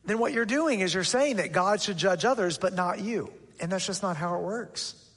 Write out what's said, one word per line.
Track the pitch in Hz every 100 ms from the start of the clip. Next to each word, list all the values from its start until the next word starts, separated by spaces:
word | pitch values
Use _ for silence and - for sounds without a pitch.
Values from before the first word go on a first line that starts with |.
| -
then | 220
what | 233
you're | 247 226
doing | 269 320 220
is | 185
you're | 185
saying | 175 247 285 220
that | 151
God | 170 190 214
should | 208 175
judge | 185 180 220
others, | 247 175 160
but | 185
not | 185 180 170
you. | 196 220 - - - -
And | 170
that's | 185 185
just | 180
not | 196 156
how | 175 175
it |
works. | 175 226 214 - - - -